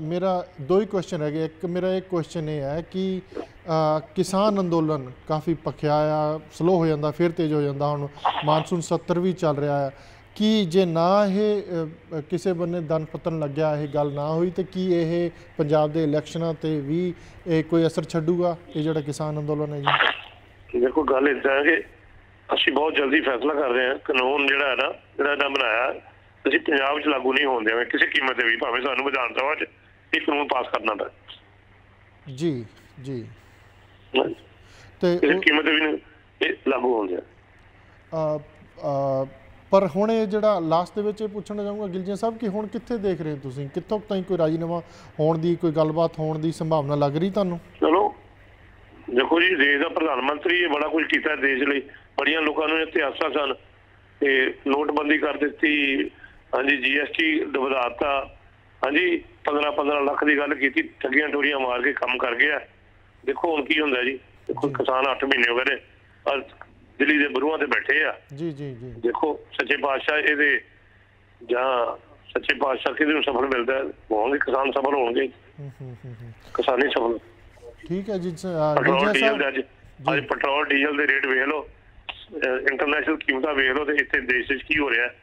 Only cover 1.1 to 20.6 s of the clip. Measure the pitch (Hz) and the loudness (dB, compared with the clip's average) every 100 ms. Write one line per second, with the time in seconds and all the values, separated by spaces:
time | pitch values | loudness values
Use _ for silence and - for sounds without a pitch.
1.1 | 170 151 151 160 - 185 180 185 185 185 | -2 -2 -2 -4 -4 -6 -2 0 0 -2
2.1 | 175 156 175 156 151 139 156 160 185 190 | -2 -2 -4 -4 -4 -4 -4 -6 -4 -2
3.1 | 185 - - - - - 160 156 156 147 | -4 -6 -12 -12 -12 -2 0 2 0 -2
4.1 | - 175 190 214 202 180 165 156 151 127 | -2 0 2 2 2 2 2 2 0 -4
5.1 | - - 156 156 160 - 131 151 151 151 | -12 -4 -2 -2 -4 -4 -4 0 2 2
6.1 | 151 151 156 - - 165 185 165 151 151 | 2 0 -2 -8 -2 4 4 4 2 0
7.1 | 147 175 170 160 151 143 139 147 147 143 | 2 0 2 0 2 0 0 -2 -2 -4
8.1 | - - - 147 156 156 175 156 165 - | -4 -2 0 2 2 2 -2 0 -2 0
9.1 | 170 185 185 165 143 147 143 139 - - | 0 0 0 0 0 0 0 -2 -6 -18
10.1 | - - - 214 220 185 180 180 165 175 | -20 -14 -2 2 4 4 2 2 4 4
11.1 | 202 202 190 214 208 185 170 160 170 - | 4 4 2 2 0 -2 -4 -6 -8 -10
12.1 | 160 - 175 190 175 170 175 156 160 156 | -8 -4 -2 0 0 0 -2 0 -2 -2
13.1 | 156 175 165 147 139 156 147 151 147 147 | -6 -4 -2 -2 0 0 0 -2 0 0
14.1 | 143 147 160 180 175 185 185 185 170 160 | -2 -2 0 0 0 -4 -2 2 2 2
15.1 | 170 175 - - - 151 151 151 156 156 | 0 -2 -4 -10 -4 2 4 2 2 0
16.1 | 151 147 165 165 156 156 156 139 165 180 | 0 -2 -4 -4 -2 -2 -2 -2 0 -2
17.1 | 170 - - - 160 156 170 160 180 160 | -4 -12 -12 0 0 2 4 4 0 -2
18.1 | 170 156 175 175 165 - 165 151 160 143 | -2 0 2 2 -2 -6 -4 -2 -2 -2
19.1 | 139 151 151 147 147 151 147 139 - - | -4 -4 -4 -2 -2 -2 -2 0 2 2
20.1 | - - - - - | 0 -8 -20 -20 -20